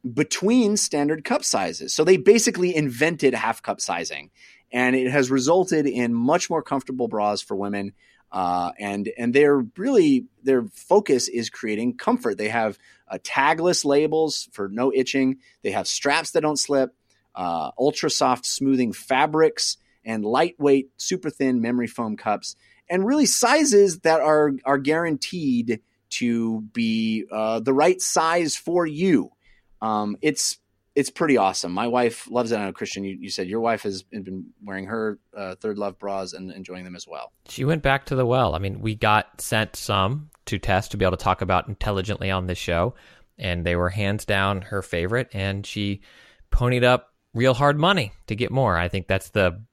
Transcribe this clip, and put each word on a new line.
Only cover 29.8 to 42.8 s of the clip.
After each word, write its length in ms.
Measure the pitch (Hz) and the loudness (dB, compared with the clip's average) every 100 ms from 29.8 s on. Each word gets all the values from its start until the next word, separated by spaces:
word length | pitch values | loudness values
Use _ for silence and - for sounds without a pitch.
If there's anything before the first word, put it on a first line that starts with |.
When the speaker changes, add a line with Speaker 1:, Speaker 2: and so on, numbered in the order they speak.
Speaker 1:
Um, 340 | 110 107 104 104 | -4 -2 -4 -2
it's, 360 | 151 147 - - _ _ _ | -2 -2 -6 -6 _ _ _
it's 160 | - 135 | -4 -4
pretty 280 | - 156 123 | -2 2 2
awesome. 340 | 98 90 87 | 2 0 -6
My 160 | 92 120 | -4 -2
wife 420 | 123 120 - - | 0 0 -2 -6
loves 220 | 120 117 | -4 -2
it. 60 | 113 | -2
I 80 | 98 | -4
know, 80 | |
Christian, 320 | 90 104 - 98 | -8 -10 -8 -10
you, 100 | 90 | -10
you 120 | 92 | -10
said 180 | - 92 | -8 -6
your 140 | 110 | -2
wife 220 | 117 110 | -2 -2
has 200 | 107 95 | -4 -8
been 440 | - 107 95 95 - _ | -12 -14 -12 -12 -14 _
wearing 260 | 101 95 95 | -12 -10 -8
her, 320 | 113 110 101 _ 107 | -6 -6 -8 _ -14
uh, 200 | 95 92 | -12 -8
Third 220 | 110 104 | -8 -6
Love 200 | 101 92 | -6 -8
bras 360 | 101 98 92 | -8 -8 -8
and 180 | 85 95 | -12 -14
enjoying 320 | 92 92 92 | -14 -16 -16
them 140 | 90 87 | -14 -18
as 100 | - | -16
well. 240 | 76 57 _ - | -16 -16 _ -20
Speaker 2:
She 160 | - | -4
went 180 | 135 160 | -2 0
back 260 | 139 135 - | 0 0 -2
to 80 | 131 | -2
the 100 | 123 | 2
well. 280 | 127 110 78 | 2 2 0
I 40 | |
mean, 220 | 98 98 | -4 -4
we 140 | 107 107 | -6 0
got 440 | 110 107 - - | 2 2 0 -12
sent 380 | - 110 104 - | -4 -2 -2 -6
some 520 | - 101 95 143 151 _ - | -2 0 0 -2 -10 _ -8
to 120 | 101 | -6
test 320 | - 95 - | 0 0 0
to 60 | 104 | 0
be 80 | 92 | 0
able 100 | 90 | 0
to 80 | |
talk 180 | - 92 | -2 -2
about 280 | 92 90 - | 0 0 -2
intelligently 600 | 101 - 98 95 104 95 | -6 -4 -2 -4 -4 -2
on 180 | 95 90 | -2 -2
this 100 | 90 | -6
show, 380 | - 85 | -2 0